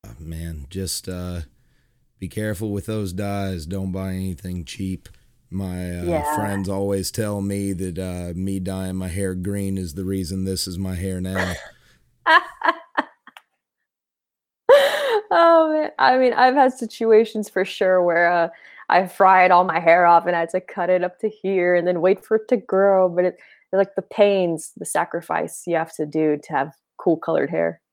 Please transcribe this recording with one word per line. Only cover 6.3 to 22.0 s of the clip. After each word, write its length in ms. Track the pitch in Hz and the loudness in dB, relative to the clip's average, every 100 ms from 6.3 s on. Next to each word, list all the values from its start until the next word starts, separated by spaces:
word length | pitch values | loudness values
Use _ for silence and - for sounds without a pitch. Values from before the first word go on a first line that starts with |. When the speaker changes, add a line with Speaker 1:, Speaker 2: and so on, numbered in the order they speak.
| 104 | -4
Speaker 1:
friends 320 | 104 98 98 | -4 -4 -4
always 420 | 98 98 98 95 | -4 -2 -2 -4
tell 300 | - 107 104 | -6 -6 -4
me 320 | 98 101 98 | -4 -4 -4
that, 240 | 92 92 87 | -6 -8 -8
uh, 340 | 92 90 87 87 | -8 -8 -8 -6
me 220 | 98 98 | -6 -6
dyeing 360 | 92 95 95 92 | -6 -6 -6 -6
my 120 | 92 | -6
hair 260 | 90 98 | -6 -6
green 440 | 92 90 101 98 95 | -4 -6 -6 -4 -6
is 160 | 90 | -6
the 100 | 76 | -8
reason 400 | 92 98 85 95 | -6 -6 -6 -6
this 240 | 95 92 - | -4 -6 -6
is 100 | 90 | -8
my 160 | 95 | -8
hair 260 | 90 95 92 | -6 -6 -6
now. 340 | 92 95 92 90 - _ _ _ _ _ - | -6 -4 -6 -8 -14 _ _ _ _ _ 2
Speaker 2:
<laughs> 840 | 330 359 - - 349 - - - _ - - _ _ _ _ _ _ _ _ _ _ _ _ - 571 554 605 571 440 427 | 2 2 -4 -4 -4 -8 -8 -8 _ -20 -20 _ _ _ _ _ _ _ _ _ _ _ _ 6 6 6 0 -2 -2 0
Oh, 380 | 339 339 330 320 | 4 6 6 4
man. 200 | 311 302 - | 0 -4 2
I 200 | 262 254 | 2 4
mean, 140 | 254 | 2
I've 220 | - 254 | 4 4
had 180 | 269 262 | 4 2
situations 760 | 262 226 - 226 214 226 214 202 | 2 -12 -4 4 4 4 -4 -6
for 160 | - | -4
sure 380 | 190 - 190 185 | -4 -2 2 2
where, 280 | 175 170 175 | 2 2 2
uh, 160 | 175 170 - - - - | 2 -2 -6 -20 -20 0
I 180 | 175 190 | 2 2
fried 460 | - 190 190 180 | 2 6 8 8
all 100 | 180 | 6
my 140 | 185 165 | 4 0
hair 260 | 170 170 175 | 4 6 6
off 200 | 170 175 | 6 4
and 80 | |
I 60 | 170 | -2
had 100 | 165 | -2
to 100 | 185 | -4
cut 300 | 185 - 175 | -6 -6 0
it 140 | 185 | 0
up 160 | 180 _ | 0 _
to 80 | 220 | -8
here 480 | 214 190 190 180 175 | -6 -2 0 2 2
and 100 | 170 | 2
then 140 | 180 | 2